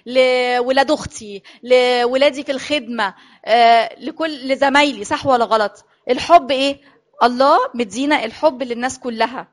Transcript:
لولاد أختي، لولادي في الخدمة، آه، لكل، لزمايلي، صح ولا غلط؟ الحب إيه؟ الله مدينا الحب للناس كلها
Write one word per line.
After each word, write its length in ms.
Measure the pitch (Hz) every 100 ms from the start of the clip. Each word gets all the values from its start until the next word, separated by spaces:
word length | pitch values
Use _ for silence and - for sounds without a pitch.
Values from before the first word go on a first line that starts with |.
| 226
لولاد 840 | 254 254 254 247 247 247 262 262
أختي، 520 | 294 - - 214 196 - -
لولادي 800 | 240 254 247 247 240 262 294 269
في 80 | 285
الخدمة، 640 | 269 - 294 226 233 202 - _ _ -
آه، 540 | 233 233 233 220 -
لكل، 480 | 247 285 320 285 262
لزمايلي، 560 | 269 277 277 294 220
صح 220 | 202 302 277
ولا 200 | 247 208
غلط؟ 400 | 220 202 - _ _ -
الحب 420 | 269 - 339 254
إيه؟ 300 | 262 277 277 _ _ _ -
الله 360 | 240 247 277 349 -
مدينا 520 | 240 220 214 285 294 220
الحب 380 | - - 247
للناس 360 | 254 233 254 254
كلها 480 | 254 226 226 254 -